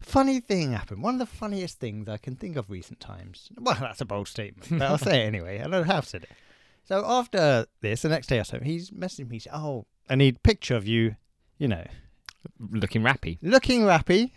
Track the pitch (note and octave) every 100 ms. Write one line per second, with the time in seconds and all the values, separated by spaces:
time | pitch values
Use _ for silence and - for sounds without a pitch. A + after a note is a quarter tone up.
0 | - C4+ C4+ C4 - F#3+ C#3+ A2 - G2+
1 | F#3+ B3+ A#3+ - G#3+ G3 F3 - A#2 G#2+
2 | G#2+ G#2+ - C3 F#3+ D3 G2 F#2+ - -
3 | - F#2 F#2 F#2 - A3+ B3 A#2+ B2+ G2+
4 | G#2+ G2+ G2 - G2+ - - E3 C3+ D3
5 | - C#3 G#2+ G#2+ E2+ G2+ C#3 F#3 E3 F3
6 | - F2+ - - _ _ _ _ _ G3
7 | G#3+ B3 A#3+ G3 D3+ B2 A2 _ G#2+ A2+
8 | D#3 D#3 - A#2+ G2 B2 C#3 E3+ F#3 G#3
9 | F3+ - B2 A#2 - D3+ D#3 B2+ - _
10 | - C3 C#3 A#2+ - G#3 - A#2+ G2+ A2+
11 | A2+ G#2 _ _ _ _ C#3 F2 E2 -
12 | - _ - - - - G#2+ A2 G2 A2+
13 | A2+ C3+ E2 E2+ E3+ B3+ - B3 G#3 E3
14 | - F#3 A#3+